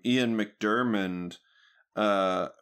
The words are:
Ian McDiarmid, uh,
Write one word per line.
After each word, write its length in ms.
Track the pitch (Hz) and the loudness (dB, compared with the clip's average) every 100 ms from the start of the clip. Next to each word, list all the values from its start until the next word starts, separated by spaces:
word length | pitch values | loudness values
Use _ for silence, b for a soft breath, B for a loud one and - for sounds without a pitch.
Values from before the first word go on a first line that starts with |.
Ian 320 | 123 127 120 113 | 0 2 2 0
McDiarmid, 1000 | 104 - 107 113 123 104 95 90 87 - b b b b b - | -2 -2 0 2 2 0 -2 -4 -8 -12 b b b b b -2
uh, 520 | 104 98 95 92 87 - | 0 2 2 0 -4 -8